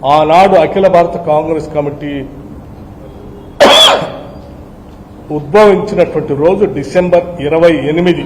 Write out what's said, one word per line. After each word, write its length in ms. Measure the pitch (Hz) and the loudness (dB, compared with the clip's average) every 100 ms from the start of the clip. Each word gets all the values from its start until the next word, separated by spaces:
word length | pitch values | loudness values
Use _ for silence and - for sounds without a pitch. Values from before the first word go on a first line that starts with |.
| 131 151 | 2 2
ఆనాడు 400 | 156 165 196 190 | 4 4 4 4
అఖిల 220 | 202 202 190 175 | 2 2 2 2
భారత 200 | 170 170 156 | 2 -2 -2
కాంగ్రెస్ 380 | 151 160 160 151 151 | -2 0 -4 -4 -6
కమిటీ 360 | 143 143 147 143 131 - 139 - - - - - - - - - - - - - - - - - - - - - - - - - - - - 151 | -6 -6 -10 -10 -10 -14 -18 -20 -20 -20 -20 -20 -20 -20 -18 -18 -20 0 2 4 4 2 -4 -12 -16 -18 -20 -20 -20 -20 -20 -20 -20 -20 -10 -10
ఉద్భవించినటువంటి 1000 | 143 196 214 185 - 175 170 160 147 139 | 0 4 4 4 0 -2 -2 -2 -4 0
రోజు 220 | 156 196 196 139 | 0 2 -2 -2
డిసెంబర్ 480 | 139 180 180 175 170 - 139 | -4 -2 2 0 0 -8 -2
ఇరవై 260 | 160 170 156 139 | 2 2 2 0
ఎనిమిది 320 | 156 180 156 | 0 0 0